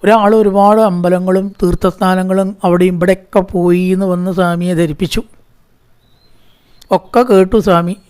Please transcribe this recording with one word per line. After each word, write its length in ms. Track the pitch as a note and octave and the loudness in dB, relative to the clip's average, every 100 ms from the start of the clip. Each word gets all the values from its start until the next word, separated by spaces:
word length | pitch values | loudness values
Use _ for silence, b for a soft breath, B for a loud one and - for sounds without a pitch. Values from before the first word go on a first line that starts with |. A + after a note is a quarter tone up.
ഒരാൾ 300 | - A3 G#3 | 2 2 4
ഒരുപാട് 460 | A3 G#3+ G3 G3+ G#3+ | 2 2 2 2 4
അമ്പലങ്ങളും 680 | A3 F3 F3 F3+ F#3 F#3 G3 G3 | 2 0 -2 -2 0 -2 -4 -4
തീർത്ഥസ്നാനങ്ങളും 920 | F3+ F3 F#3+ F3 F#3+ F#3 F#3 F#3+ F#3+ G3 | -4 -2 -2 -2 -2 -2 -2 -2 -2 -4
അവിടെയും 320 | F#3 F3 F3+ F3+ | -2 2 0 0
ഇവിടെയൊക്കെ 440 | F3+ F#3+ _ G#3 | -2 -2 _ -4
പോയി 400 | F#3 F#3 F3 F3 | -2 -2 0 0
എന്ന് 260 | F#3 F#3 F#3+ | 0 -2 -2
വന്ന് 240 | F3+ F3+ | -4 -4
സ്വാമിയെ 440 | F3+ F3 E3+ F3 | -2 -2 -2 -4
ധരിപ്പിച്ചു. 480 | F3 E3+ D3+ F#3 - - - _ _ _ _ _ _ _ _ _ b b b b b - | -2 -2 -4 -6 -6 -8 -20 _ _ _ _ _ _ _ _ _ b b b b b -4
ഒക്കെ 320 | F#3 - A#3+ | -4 0 0
കേട്ടു 360 | B3 G3 F#3+ G#3+ | 2 4 4 0
സ്വാമി. 380 | G#3 F3 F3 F#3+ _ | 2 0 0 -8 _